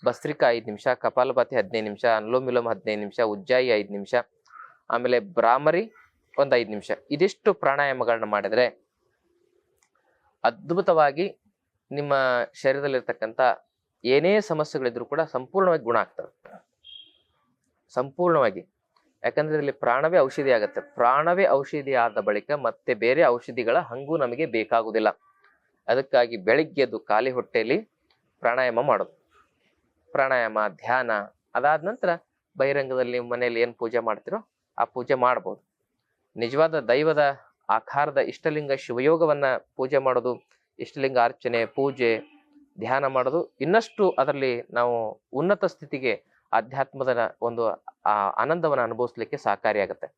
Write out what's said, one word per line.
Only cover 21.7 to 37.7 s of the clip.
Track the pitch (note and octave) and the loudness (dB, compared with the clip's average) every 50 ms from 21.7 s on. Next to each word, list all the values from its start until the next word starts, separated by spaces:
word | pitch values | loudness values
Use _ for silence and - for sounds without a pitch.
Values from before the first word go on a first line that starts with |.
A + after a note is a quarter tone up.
| - D3+ C#3 C3+ C3+ | -6 -8 -4 -2 0
ಆದ | B2 A#2 A#2 G#2 A2+ | 2 2 2 0 -2
ಬಳಿಕ | G#2 G#2 G#2 G#2 - _ | -2 -2 -2 -2 -2 _
ಮತ್ತೆ | D3 D3 C3+ A#2 A2 _ _ - B2+ | -6 -2 -2 -4 -6 _ _ -4 -2
ಬೇರೆ | G#2+ G#2+ A#2 C3 D3 E3+ | 0 2 2 4 4 4
ಔಷಧಿಗಳ | C#3+ A#2+ A#2+ - - B2 A#2 A#2+ A2 A#2 D#3+ | 4 4 0 -4 -10 -8 -6 -2 0 0 0
ಹಂಗೂ | F3 A#2+ A#2 B2+ C#3 C#3 D#3+ E3 | 0 -2 -10 -12 -8 -6 -4 -2
ನಮಗೆ | C#3 A#2+ A#2+ B2 D#3+ | -2 -4 -2 -4 -6
ಬೇಕಾಗುದಿಲ್ಲ. | D3 A2+ A2+ A2 - A#2+ A#2 A2+ A2 G#2+ A2+ A2 G#2+ F#2+ _ _ _ _ _ _ _ _ _ _ _ _ _ _ - | -2 -2 -2 -2 0 0 -2 -2 0 -2 0 0 0 -2 _ _ _ _ _ _ _ _ _ _ _ _ _ _ -2
ಅದಕ್ಕಾಗಿ | A#2+ B2+ C#3 - - C3 A#2+ A#2 A#2 G#2+ | 0 0 0 0 2 2 2 2 -2 -6
ಬೆಳಿಗ್ಗೆ | F#2 G2 A2+ C#3 D#3+ D#3+ - - | 0 2 2 2 2 -2 0 0
ಎದ್ದು | C3+ A#2+ A2 A2 | 0 0 0 -8
ಖಾಲಿ | - _ G#2 G#2+ A#2+ C3 | -4 _ 0 2 2 0
ಹೊಟ್ಟೆಯಲ್ಲಿ | B2+ B2 A2 - _ A#2 A2 A2 C3+ G3 A3 _ _ _ _ _ _ _ _ _ _ _ | -2 -4 -6 -2 _ -2 0 0 0 -2 -2 _ _ _ _ _ _ _ _ _ _ _
ಪ್ರಾಣಾಯಾಮ | - A#2+ A#2 B2+ C3 B2+ A#2 A2+ | -2 -2 0 2 0 0 0 0
ಮಾಡೋದು. | B2+ D3 A#2+ G2 F#2+ - _ _ _ _ _ _ _ _ _ _ _ _ _ _ _ _ _ _ _ _ | 2 2 2 0 0 -4 _ _ _ _ _ _ _ _ _ _ _ _ _ _ _ _ _ _ _ _
ಪ್ರಾಣಾಯಾಮ, | - - C3+ C3 C3 B2+ A#2 A2 G#2+ A2 G#2+ G#2 | -2 0 0 2 2 0 0 0 0 -2 -2 -2
ಧ್ಯಾನ, | F#2 _ - - A#2+ B2+ B2+ A#2+ A2+ G#2 G2+ G#2 _ _ _ _ _ | -4 _ -4 -2 0 0 0 0 -2 -2 -2 -6 _ _ _ _ _
ಅದಾದ | A#2+ B2+ C#3+ D#3 D#3 D3+ | 0 2 2 2 2 0
ನಂತರ | F#3 A3+ B3+ - F#3 E3+ E3+ _ _ _ _ _ _ _ - | -2 -6 -2 -2 -2 -2 -2 _ _ _ _ _ _ _ -2
ಬಹಿರಂಗದಲ್ಲಿ | C3+ C#3 C#3 C#3+ C3+ C3 C3 B2+ B2+ A#2+ | 0 0 2 0 -2 -2 -2 -2 -2 -2
ನಿಮ್ಮ | A#2+ B2 A#2+ A#2+ | -2 -6 -4 -4
ಮನೆಯಲ್ಲಿ | A#2+ A#2+ B2 B2 A#2+ A#2 | -4 -2 -2 -2 0 0
ಏನ್ | A#2+ A#2+ A#2 | 0 0 -2
ಪೂಜೆ | _ B2 A#2 A2+ A#2+ | _ -8 -2 -2 -2
ಮಾಡ್ತಿರೋ | A2+ A#2 G#2+ G2+ - - F3 A3 A3 _ _ _ _ _ _ - | -2 -2 -4 -4 -6 -8 -8 -8 -8 _ _ _ _ _ _ -6
ಆ | - | -6
ಪೂಜೆ | - _ B2+ B2 A#2+ C#3+ | -4 _ -10 -2 -2 0
ಮಾಡ್ಬೋದು. | B2+ B2 B2 B2+ A#2 F#2 F#2+ G2+ - _ _ _ _ _ _ _ _ _ _ _ _ _ _ _ | 2 2 2 2 0 -2 -8 -12 -12 _ _ _ _ _ _ _ _ _ _ _ _ _ _ _
ನಿಜವಾದ | G#2 A2+ A#2 B2+ C#3 D#3 E3 D#3+ D#3 | -6 -6 -4 0 0 0 2 0 -4
ದೈವದ | B2+ A2 A#2+ C3 D3+ D#3+ D#3 D3 D3 C#3 C#3 - - _ _ _ _ _ | 0 2 2 2 4 2 2 2 2 0 0 -4 -12 _ _ _ _ _